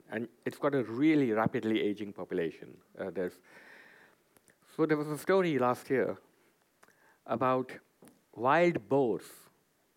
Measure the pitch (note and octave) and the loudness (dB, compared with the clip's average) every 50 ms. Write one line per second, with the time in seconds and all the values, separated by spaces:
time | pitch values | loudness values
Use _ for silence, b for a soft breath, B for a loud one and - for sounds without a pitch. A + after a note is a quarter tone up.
0 | - - G#2+ A2 A#2 - _ _ - - - - - C#3+ C#3 C3+ A#2+ G#2 A2+ A#2+ | -14 -12 -10 -8 -8 -10 _ _ -10 -10 -6 -2 0 2 2 2 0 -2 -2 0
1 | D3 D#3+ D#3 D3 C#3 A#2 G#2+ A2 A2 G2 - B2+ G#2+ A2 A2 G2+ - G#2 G2+ G2 | 2 4 4 4 2 2 2 2 0 0 0 -2 -2 0 0 0 0 -2 -2 -4
2 | G#2+ G2+ G2 - F2+ - F2+ F2+ E2+ D#2+ - - - - B1 - _ _ - - | -8 -12 -12 -12 -10 -6 -4 -4 -4 -4 -6 -10 -16 -20 -20 -20 _ _ -14 -10
3 | F#2 F#2+ E2 F#2+ F2+ F2 - - B B B B B B B B B B B B | -10 -8 -6 -6 -6 -6 -6 -10 B B B B B B B B B B B B
4 | B B B B _ _ _ _ _ _ _ _ _ _ - - D#3+ D3+ D3+ D3 | B B B B _ _ _ _ _ _ _ _ _ _ -4 -2 0 2 0 0
5 | D3 D3+ D3+ C#3+ - - F#3 G3 F#3 E3+ D3+ B2+ B2 B2 B2 A#2+ - - C#3 B2 | -2 -4 -8 -4 0 2 2 2 2 2 2 2 2 2 0 -2 -4 -2 0 0
6 | A2+ G2 G2 - - _ _ _ _ _ _ _ _ _ _ _ _ b b b | 0 0 -4 -8 -14 _ _ _ _ _ _ _ _ _ _ _ _ b b b
7 | b b b b - - C3 A2 C3 B2+ C3 B2+ B2+ - - - - _ _ _ | b b b b -8 -6 -4 0 0 2 0 0 -2 -4 -10 -18 -20 _ _ _
8 | - - - _ _ _ - - A2+ C3 C#3+ E3 F3 F3 D#3+ - G#2+ G2+ C3 C#3+ | -20 -20 -20 _ _ _ -8 -2 0 2 4 4 4 4 2 0 -2 0 0 2
9 | C#3 A#2 F#2+ - - - - - - _ _ _ _ _ _ _ _ _ _ | 2 2 0 -2 -6 -12 -20 -20 -20 _ _ _ _ _ _ _ _ _ _